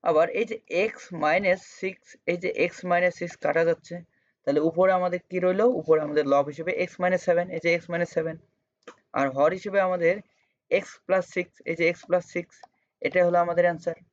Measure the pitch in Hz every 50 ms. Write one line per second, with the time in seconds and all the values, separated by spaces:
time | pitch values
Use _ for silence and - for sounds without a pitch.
0 | - 180 160 151 165 170 - - 233 226 220 - _ _ - 175 202 226 - -
1 | - - 175 165 151 151 160 185 202 185 180 185 - - - - - 190 190 _
2 | _ _ - _ _ - 175 175 185 180 - - 151 165 - - - 180 175 175
3 | 180 180 170 - 175 170 - _ - - - - 170 165 170 - _ - 170 175
4 | 170 _ _ _ _ _ _ _ _ - 143 151 151 165 160 170 185 185 190 180
5 | 180 180 180 180 _ _ 180 180 180 180 185 196 220 247 254 185 156 - 160 156
6 | 151 147 147 151 147 139 139 143 143 147 143 151 160 175 185 - 180 175 - -
7 | 180 180 185 180 - 185 170 170 175 185 180 170 156 170 165 170 - - 175 170
8 | 175 165 - 165 160 160 160 160 _ _ _ _ _ _ _ _ _ - - _
9 | _ _ - - 139 139 131 135 143 156 180 185 - 208 190 202 190 185 185 175
10 | 170 165 185 208 - _ _ _ _ _ _ _ _ _ - 196 190 - - -
11 | _ - 185 190 180 - - 180 175 _ _ _ - - 165 165 170 165 175 -
12 | - - 175 180 170 - - 175 170 _ _ _ - _ _ _ _ _ _ _
13 | - - - 180 180 175 175 175 170 170 170 170 175 175 170 165 - 175 165 -
14 | _ _